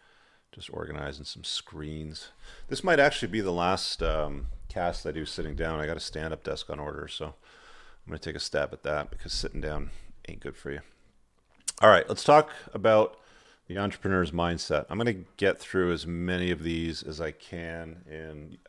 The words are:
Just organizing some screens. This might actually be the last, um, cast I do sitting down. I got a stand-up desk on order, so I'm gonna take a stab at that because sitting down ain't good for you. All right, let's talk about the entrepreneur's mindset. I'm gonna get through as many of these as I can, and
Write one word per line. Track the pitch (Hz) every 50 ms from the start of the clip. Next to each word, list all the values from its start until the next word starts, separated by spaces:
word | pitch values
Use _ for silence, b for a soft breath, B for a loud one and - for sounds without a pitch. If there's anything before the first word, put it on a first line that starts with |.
| b b b b b b b b b b -
Just | - - -
organizing | - 82 80 76 76 76 73 71 69 71 73
some | - - - -
screens. | - - - - - - 80 76 76 78 78 78 76 78 - - - B B B B B B B -
This | 135 - -
might | 190 170 143
actually | 139 147 - - - 98
be | 90 110
the | 101 95
last, | 87 87 87 90 95 92 - - - -
um, | 82 80 78 78 76 76 71 71 69 - - - - -
cast | - 98 87 87 82 - -
I | 82
do | 73 78 78
sitting | - - - 82 78 73
down. | 71 80 80 80 78
I | 76 76
got | 82 80
a |
stand-up | - - - 80 78 80 80 76 -
desk | - 71 71 - -
on | 76 73
order, | 73 73 73 73 76 76
so | - - 80
I'm | 76 73 - _ - - - - - - - - - - - - -
gonna | 80 78
take | - 85 76
a | 73
stab | - - - 76 71 69
at | - - -
that | 71 76 76 73 -
because | - - - - -
sitting | - - - - 73
down | 71 76 76 73 71 73 b b b b - - - -
ain't | 78 -
good | - 71 73
for | - - 73
you. | 71 73 b b b b b b _ _ _ _ _ _ _ _ _ _ _ - - -
All | - 107
right, | 104 87 - -
let's | 110 - -
talk | - 147 151 151 - - - - -
about | - 107 95 110 110 107 107 - - b b b b b b b b b b -
the | 87 95
entrepreneur's | 101 101 - - - 98 95 92 90 80
mindset. | 76 85 87 87 85 80 - - 78 73 - -
I'm | 87 101
gonna | 117 120 107 92 87 - _ -
get | 98 95 - -
through | - - - 95 90 87
as | 85 78 78
many | 82 85 85 87 90 90 90 90 90
of | 87 73
these | 78 82 82 82 82 82 78 -
as | - - 78 76
I | 82 78
can, | 76 - - - - 85 85 82 82 82 82 80 80 87 90 -
and | 78 78 80 78 78 76 76 78 - - _